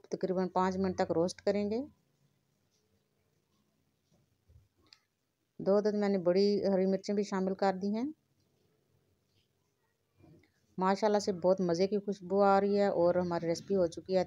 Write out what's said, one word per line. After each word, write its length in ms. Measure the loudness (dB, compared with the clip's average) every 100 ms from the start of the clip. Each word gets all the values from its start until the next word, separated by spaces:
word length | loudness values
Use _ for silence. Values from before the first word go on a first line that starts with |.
| -8
तकरीबन 360 | -6 -4 -2 -2
पाँच 260 | 0 0 0
मिनट 200 | -2 -2
तक 140 | -2
रोस्ट 280 | 0 0 -2
करेंगे। 380 | -2 -2 -2 -4 -8 _ _ _ _ _ _ _ _ _ _ _ _ _ _ _ _ _ _ _ _ _ _ _ _ _ _ -20 _ _ _ -20 _ _ _ _ _ -6
दो 160 | 2 2
अदद 180 | 2 0
मैंने 220 | 0 0
बड़ी 260 | 2 2 2 2 0
हरी 200 | 0 0
मिर्चें 280 | -2 -2 -4
भी 80 | -2
शामिल 280 | -2 -2 0
कर 200 | -2 0
दी 140 | -4
हैं। 120 | -4 -6 -10 _ _ _ _ _ _ _ _ _ _ _ _ _ _ _ _ _ _ _ _ -20 -20 _ _ _ -4
माशाल्लाह 420 | -2 0 2 0
से 100 | -2 -2
बहुत 220 | 0 2
मज़े 240 | 0 0 0
की 120 | -2
खुशबू 380 | -4 -8 -2 2
आ 160 | 4 4
रही 160 | 4 2
है 140 | 2
और 240 | 2 2 2
हमारी 280 | 0 -2 -2
रेसिपी 260 | -4 -2
हो 140 | 0 0
चुकी 240 | -2 -2
है 100 | -2